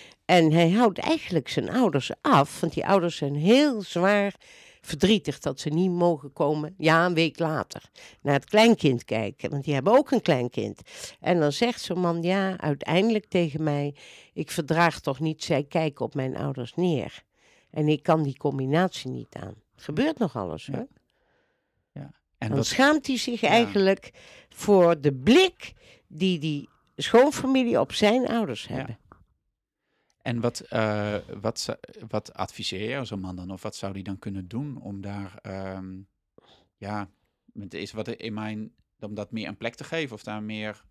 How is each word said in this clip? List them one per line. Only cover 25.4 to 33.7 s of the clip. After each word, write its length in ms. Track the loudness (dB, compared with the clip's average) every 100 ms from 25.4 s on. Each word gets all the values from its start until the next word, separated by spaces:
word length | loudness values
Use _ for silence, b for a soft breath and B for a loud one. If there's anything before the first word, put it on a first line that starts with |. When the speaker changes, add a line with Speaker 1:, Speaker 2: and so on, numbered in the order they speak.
| 6 0 -20 -20 b b b
Speaker 1:
die 320 | -2 0 0
die 300 | -2 -6 -8 _ _ -8
schoonfamilie 840 | 4 6 6 4 0 2 2 2
op 140 | 0
zijn 340 | 2 2 2 0
ouders 360 | -2 -4 -6 -8
Speaker 2:
Ja. 100 | -8
Speaker 1:
hebben. 220 | -8 -12 _ -20 _ _ _ _ _ _ _ _ _ _
Speaker 2:
En 180 | -6 -2
wat, 180 | -2 -4
eh, 560 | -6 -2 0 0 -2 -6 -8 -6
wat 180 | -6 -6
za-, 200 | -8 -10 -12 -18 -6
wat 260 | -6 -6
adviseer 640 | -10 -10 -8 -8 -6 -6 -6
je 60 | -8
zo'n 140 | -8
man 160 | -8 -10
dan? 160 | -12
Of 100 | -10
wat 140 | -12